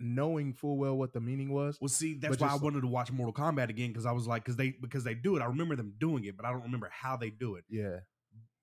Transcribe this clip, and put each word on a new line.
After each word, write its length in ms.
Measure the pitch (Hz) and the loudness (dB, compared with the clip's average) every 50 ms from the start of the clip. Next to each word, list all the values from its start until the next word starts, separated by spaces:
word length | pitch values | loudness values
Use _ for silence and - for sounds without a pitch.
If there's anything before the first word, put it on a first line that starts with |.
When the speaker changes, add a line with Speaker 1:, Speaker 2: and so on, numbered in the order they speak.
Speaker 1:
Knowing 540 | 120 120 120 131 147 160 165 151 143 135 123 | -2 0 2 2 2 2 2 2 0 -2 -2
full 240 | - - 147 143 139 | -2 -2 0 2 2
well 180 | 139 135 135 135 | 2 2 2 2
what 140 | 131 123 | 0 0
the 80 | - 120 | -2 -2
meaning 320 | 113 123 131 139 135 139 | -2 -2 -2 -2 -2 0
was. 280 | 139 139 143 147 143 - | 0 0 0 0 -2 -2
Speaker 2:
Well, 80 | 139 139 | -2 0
see, 260 | 131 - 160 160 156 135 | 0 2 0 0 -2 -2
that's 180 | 135 151 139 | 0 0 2
Speaker 1:
But 20 | 120 | 4
Speaker 2:
why 120 | 151 139 | 4 4
I 40 | 143 | 4
Speaker 1:
just 20 | |
Speaker 2:
wanted 260 | 143 147 151 143 139 | 4 2 2 2 2
to 40 | 127 123 | 2 2
watch 220 | 120 123 120 123 | 2 2 0 0
Mortal 220 | 131 127 123 113 | 0 -2 0 0
Kombat 380 | 107 - 147 165 151 135 123 113 | 0 0 0 2 2 2 2 0
again, 220 | 107 117 123 120 104 | 0 -2 -2 -2 -2
'cause 100 | 117 110 | -2 0
I 80 | 120 | 0
was 140 | 120 120 113 | 0 0 0
like, 180 | 117 117 113 - | 0 0 -2 0
'cause 120 | 127 120 | -2 0
they, 140 | 123 131 131 | 2 2 0
because 300 | 131 - 123 120 - 135 | 0 -2 -6 -4 -4 -2
they 120 | 120 123 113 | -2 -2 -2
do 220 | 120 127 196 190 | 0 2 2 4
it. 40 | 143 | 4
I 60 | 117 | 2
remember 300 | 120 123 151 170 165 147 | 2 0 0 0 0 0
them 180 | 123 110 101 101 | 0 -2 -4 -2
doing 280 | 107 156 165 156 127 101 | 0 0 2 2 2 0
it, 120 | 98 95 | -4 -6
but 80 | 95 113 | -4 -4
I 80 | 120 | -2
don't 100 | 123 127 | -2 -2
remember 280 | 117 120 127 117 104 90 | -2 -2 -2 -2 -4 -6
how 260 | - - - 131 131 | -8 -6 -4 -4 -2
they 140 | 120 120 110 | -2 -4 -6
do 240 | 107 107 127 113 95 | -6 -4 -4 -4 -6
it. 80 | 87 - - | -6 -8 -6
Speaker 1:
Yeah. 320 | 110 110 104 98 87 90 92 _ _ _ _ _ - 110 113 - _ _ | -4 -2 -2 -2 -4 -6 -8 _ _ _ _ _ -20 -20 -20 -20 _ _